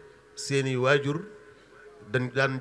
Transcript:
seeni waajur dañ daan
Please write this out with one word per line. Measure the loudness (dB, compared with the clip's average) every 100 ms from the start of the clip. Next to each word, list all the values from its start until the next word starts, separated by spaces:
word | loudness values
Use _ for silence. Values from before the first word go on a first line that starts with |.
| -20 -20 -20
seeni | -12 -2 0 0 2
waajur | 4 4 2 -4 -8 -16 -20 -20 -20 -20 -20 -20 -4
dañ | -2 0
daan | 0 0 0